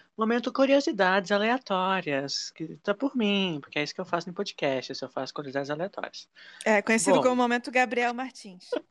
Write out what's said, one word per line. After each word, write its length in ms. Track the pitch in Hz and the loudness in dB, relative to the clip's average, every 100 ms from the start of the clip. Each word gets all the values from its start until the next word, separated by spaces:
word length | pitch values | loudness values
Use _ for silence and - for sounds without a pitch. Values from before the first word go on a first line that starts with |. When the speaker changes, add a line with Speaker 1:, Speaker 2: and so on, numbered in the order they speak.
| _ - | _ -4
Speaker 1:
momento 340 | 220 240 240 | 0 0 0
curiosidades 800 | - 269 277 302 202 185 196 180 | 2 4 4 2 2 4 4 2
aleatórias, 1200 | 202 214 254 - 185 185 185 165 139 139 - - | 2 2 0 0 0 0 0 0 -2 -2 -6 -8
que 260 | - 160 160 | -10 -12 -8
tá 140 | - | -4
por 240 | 202 285 254 | -2 -2 0
mim, 440 | 208 202 185 151 | 0 2 0 -4
porque 160 | - 151 | -6 -6
é 60 | |
isso 100 | 151 | -4
que 60 | - | -6
eu 40 | |
faço 220 | 180 175 180 | -4 -4 -4
no 80 | |
podcast, 560 | 175 202 - 147 131 - | -8 -8 -4 -2 -2 -4
eu 60 | 131 | -10
só 120 | 127 | -8
faço 240 | - 131 | -8 -8
curiosidades 380 | - 143 139 139 | -8 -6 -4 -4
aleatórias. 580 | 147 196 - - - - - - - | -4 -6 -6 -10 -10 -20 -20 -20 -4
Speaker 2:
É, 180 | - 208 | 2 2
conhecido 360 | 202 220 247 - | 4 2 4 4
Speaker 1:
Bom. 40 | |
Speaker 2:
como 140 | 254 247 | 4 4
Momento 340 | 240 240 262 | 2 0 0
Gabriel 420 | 254 247 240 240 | 0 2 0 -2
Martins. 560 | 240 262 - 202 180 - - - | -2 -8 -12 -18 -16 -6 -6 -8